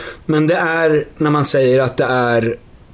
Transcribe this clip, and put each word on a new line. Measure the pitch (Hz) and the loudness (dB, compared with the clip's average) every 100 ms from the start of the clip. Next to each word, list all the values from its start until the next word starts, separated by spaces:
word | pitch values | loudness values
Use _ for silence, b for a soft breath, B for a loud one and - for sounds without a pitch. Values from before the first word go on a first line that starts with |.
| B B - | B B -4
men | 151 156 | 0 0
det | 170 | 0
är | 165 165 160 151 - - | -2 0 0 0 -2 -4
när | 151 | 0
man | 147 139 | 0 0
säger | 139 127 131 | 2 2 2
att | 127 - | 0 -2
det | |
är | 123 127 120 117 113 - - - - | -2 0 0 0 -2 -6 -12 -20 -20